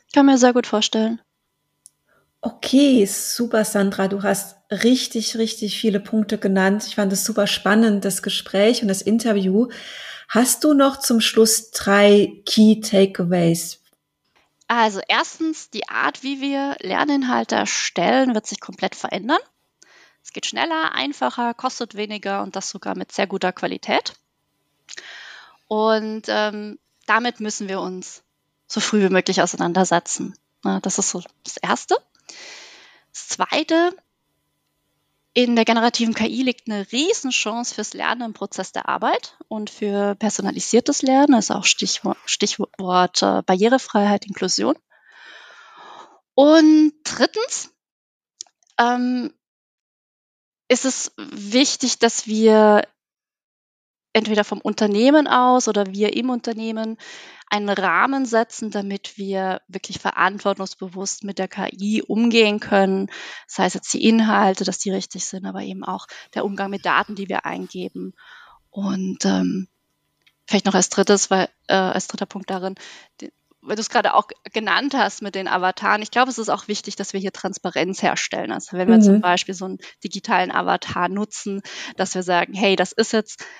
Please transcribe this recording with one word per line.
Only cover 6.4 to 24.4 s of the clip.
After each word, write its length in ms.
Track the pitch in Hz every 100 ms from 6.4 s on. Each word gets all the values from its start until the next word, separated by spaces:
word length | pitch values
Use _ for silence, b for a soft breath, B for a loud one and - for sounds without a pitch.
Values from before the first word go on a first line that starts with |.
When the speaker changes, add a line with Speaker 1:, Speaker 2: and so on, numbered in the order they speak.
| 196 190 190 208 -
Speaker 2:
Ich 80 |
fand 180 | - 196
es 140 | 190 -
super 220 | 214 202
spannend, 580 | - 185 214 226 202 196
das 160 | 190
Gespräch 640 | 196 - - 190 214 247
und 40 | 208
das 140 | 190
Interview. 680 | - 226 233 202 190 196 247 B B B B B B
Hast 340 | 220 254 -
du 120 | 302 277
noch 240 | 277 269
zum 220 | - 226
Schluss 500 | 220 - 220 - -
drei 720 | - 196 202 208 208 196 - -
Key 360 | - 214 214
Takeaways? 1000 | - 196 196 - 175 180 170 165 - - _ _ _ _ _ _ _ _ -
Speaker 1:
Also 340 | 233 220 196 -
erstens, 640 | 226 330 - 320 311 -
die 180 | 220 -
Art, 320 | 113 277 -
wie 180 | 262 269
wir 380 | 277 277 277 -
Lerninhalte 760 | 185 196 294 277 254 233 226 226
erstellen, 800 | 214 - - - 175 254 262 220
wird 100 | -
sich 140 | 202
komplett 340 | - 190 185
verändern. 480 | - - 196 214 349 - _ _ _ b b b b
Es 80 | -
geht 140 | - -
schneller, 480 | 214 302 320 320
einfacher, 640 | - 277 285 247 240 240 233
kostet 400 | 262 - 233 202
weniger 480 | 208 208 196 196
und 120 | 202 190
das 140 | -
sogar 260 | 196 202 185
mit 160 | -
sehr 140 | - 196
guter 280 | 196 180
Qualität. 600 | - 180 185 - - - - _ _